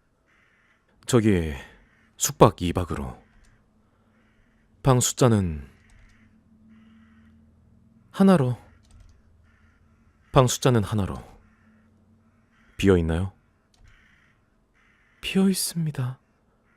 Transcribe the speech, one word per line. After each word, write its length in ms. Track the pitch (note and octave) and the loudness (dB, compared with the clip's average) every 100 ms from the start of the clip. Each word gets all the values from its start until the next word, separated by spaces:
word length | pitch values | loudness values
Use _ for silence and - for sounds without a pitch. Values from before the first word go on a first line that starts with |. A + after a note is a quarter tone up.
| _ _ _ _ _ _ _ _ _ _ | _ _ _ _ _ _ _ _ _ _
저기 500 | - B2 G#2+ F#2 D#2+ C#2+ - - _ _ _ - | -2 0 2 0 -2 -8 -14 -20 _ _ _ -8
숙박 460 | - - A#2 - | -8 4 4 4
이 100 | F2+ | -4
박으로. 500 | F2 F2 D2+ C2 - _ _ _ _ _ _ _ _ _ _ _ _ _ _ _ _ | -4 -6 -8 -10 -14 _ _ _ _ _ _ _ _ _ _ _ _ _ _ _ _
방 180 | C#3 B2 | 0 2
숫자는 680 | - - C3 G#2+ F2+ D2+ C#2+ - _ - - _ _ _ _ _ _ - _ - - - - - _ _ _ _ _ _ _ | 0 0 2 2 0 -6 -12 -20 _ -20 -20 _ _ _ _ _ _ -20 _ -20 -20 -20 -20 -20 _ _ _ _ _ _ _
하나로. 460 | - G3 F3+ B2+ A#2+ - _ _ - - - _ _ _ _ _ _ _ _ _ _ _ | 2 4 4 2 -4 -12 _ _ -20 -20 -20 _ _ _ _ _ _ _ _ _ _ _
방 140 | C#3 B2 | 2 2
숫자는 360 | - C#3 A#2+ | 2 0 0
하나로. 340 | G2 G#2+ F#2 C2 - - _ _ _ _ _ _ _ _ _ _ _ _ _ - | 0 -4 -4 -8 -16 -20 _ _ _ _ _ _ _ _ _ _ _ _ _ -2
비어 180 | G2 F2+ | 2 2
있나요? 360 | E2 E2 F#2+ - _ _ _ _ - _ _ _ _ _ _ _ _ _ _ _ _ _ | 2 -2 -6 -10 _ _ _ _ -20 _ _ _ _ _ _ _ _ _ _ _ _ _
비어 280 | - F#3+ F#3+ | -6 0 0
있습니다. 680 | F#3 - E3+ D#3 C#3 B2+ C3 _ _ _ _ _ | 0 -4 -6 -6 -6 -8 -10 _ _ _ _ _